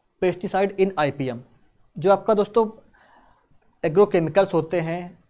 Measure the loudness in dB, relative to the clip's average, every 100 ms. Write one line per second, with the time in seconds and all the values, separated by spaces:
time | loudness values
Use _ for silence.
0 | _ _ -4 -2 -4 -2 -2 0 -2 0
1 | -2 -2 -6 -8 -12 _ _ _ _ -4
2 | 2 2 2 0 2 0 -2 -4 _ _
3 | _ _ _ _ _ _ _ _ -2 2
4 | 4 2 2 2 2 0 -2 -4 -4 -6
5 | -10 -18 _